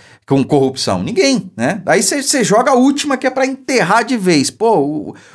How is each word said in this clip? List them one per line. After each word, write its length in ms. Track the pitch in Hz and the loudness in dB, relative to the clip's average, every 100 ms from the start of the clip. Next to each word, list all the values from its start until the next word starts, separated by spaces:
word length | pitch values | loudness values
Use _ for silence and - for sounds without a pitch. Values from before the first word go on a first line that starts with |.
| - - - | -20 -20 -2
com 160 | 135 | 0
corrupção? 600 | 127 147 135 131 - 92 | 2 2 2 -2 -4 -4
Ninguém, 500 | 113 262 277 247 - | -2 0 0 0 -4
né? 280 | - 127 196 | -6 -4 -4
Aí 180 | - 180 | 0 0
cê, 200 | 226 294 | 0 -2
cê 200 | 269 277 | -2 0
joga 280 | 185 208 254 | 2 2 4
a 40 | |
última 440 | 254 262 277 294 262 | 4 2 2 -2 -2
que 80 | 262 | -2
é 40 | |
pra 140 | 262 | -2
enterrar 580 | 262 262 - 247 170 226 | -2 -4 -4 -2 2 0
de 140 | 226 247 | 0 -2
vez. 340 | 180 156 127 | 2 2 0
Pô, 280 | - 226 190 | -2 0 2
o, 360 | 139 151 90 - - | 0 -4 -10 -14 -20